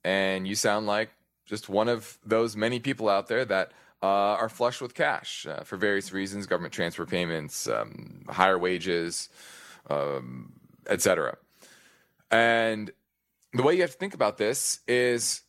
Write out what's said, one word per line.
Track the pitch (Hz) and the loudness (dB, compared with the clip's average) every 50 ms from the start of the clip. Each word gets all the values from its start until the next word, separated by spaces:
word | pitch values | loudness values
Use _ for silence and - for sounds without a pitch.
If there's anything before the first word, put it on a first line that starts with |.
| - | 2
And | 92 95 98 95 95 95 95 92 95 | 2 2 2 2 2 0 -2 -2 -4
you | 101 | -4
sound | - - 110 104 107 110 | 0 2 2 2 2 0
like | 104 104 107 113 - _ _ _ _ _ _ _ | 0 0 0 0 -2 _ _ _ _ _ _ _
just | - 107 104 - - | -8 -8 -8 -6 0
one | 95 104 110 120 | 0 2 2 2
of | 120 113 110 - - _ _ | 0 -2 -4 -14 -20 _ _
those | 104 110 113 117 117 107 | 0 2 2 2 0 -2
many | 107 107 117 123 123 | -2 -2 -2 -2 -2
people | 117 139 135 - 110 104 | -2 -4 -4 0 2 2
out | 98 98 101 | 2 2 0
there | - 117 120 131 | 0 -2 -2 0
that, | 98 98 95 90 - - - - _ _ _ | 2 0 0 0 -2 -8 -20 -20 _ _ _
uh, | - | 0
are | 98 98 101 101 101 104 - 113 110 | 2 2 4 4 2 2 0 -2 -4
flush | - - 120 120 123 - | -2 -2 -2 -2 -2 -4
with | 135 - - | -10 -10 -4
cash, | - 160 147 107 - - - - - - | -2 0 0 0 -2 -6 -10 -10 -10 -10
uh, | 76 76 - - | -10 -10 -10 -10
for | - 101 | -10 -4
various | 92 101 104 101 98 98 95 | 0 0 2 2 0 -2 -4
reasons, | 92 98 98 95 101 104 98 | -6 -6 -4 -4 -6 -8 -4
government | - 90 87 87 78 | -2 -2 -2 -2 -6
transfer | - - 87 85 - - 85 | -4 -2 -2 -2 -2 -6 -6
payments, | - 98 87 87 82 82 80 76 73 - - - 60 | -2 -2 -2 0 0 -2 -4 -6 -8 -8 -6 -4 -2
um, | 57 55 55 55 - - - - - - - - | -2 -2 -2 -6 -10 -16 -16 -16 -18 -16 -14 -8
higher | - 90 92 95 95 90 | 2 4 6 6 6 4
wages, | 87 90 92 87 80 92 87 85 82 85 82 - - - _ - - - - - - - - - _ - | 2 0 0 -2 -2 -2 0 0 -2 -4 -6 -8 -10 -12 _ -20 -20 -20 -20 -20 -20 -20 -20 -20 _ -4
um, | 71 73 71 71 71 67 64 62 64 64 - - - - - _ - _ _ | -2 -2 -2 -2 -4 -4 -6 -10 -14 -14 -14 -16 -20 -20 -20 _ -20 _ _
et | - 101 - | -2 0 2
cetera. | - 101 92 82 73 64 - _ _ _ _ _ - - - - - - _ _ _ _ _ _ _ _ | 4 2 2 2 0 -4 -6 _ _ _ _ _ -20 -20 -20 -20 -20 -20 _ _ _ _ _ _ _ _
And | 110 113 117 117 117 113 113 113 110 107 107 - - _ _ _ _ _ _ _ _ _ _ _ | 4 4 6 6 4 4 2 2 0 -2 -6 -10 -12 _ _ _ _ _ _ _ _ _ _ _
the | - 123 | -2 2
way | 131 147 180 | 4 4 4
you | 185 | 4
have | 170 170 | 2 0
to | - _ | 0 _
think | 185 202 185 | -8 -8 0
about | 151 123 104 101 - | 2 0 0 2 2
this | 104 107 135 - - - - - _ - | 0 0 0 0 -2 -2 -4 -4 _ 0
is | 123 123 123 123 120 120 117 - - - _ | 2 4 4 2 2 0 -2 -4 -4 -6 _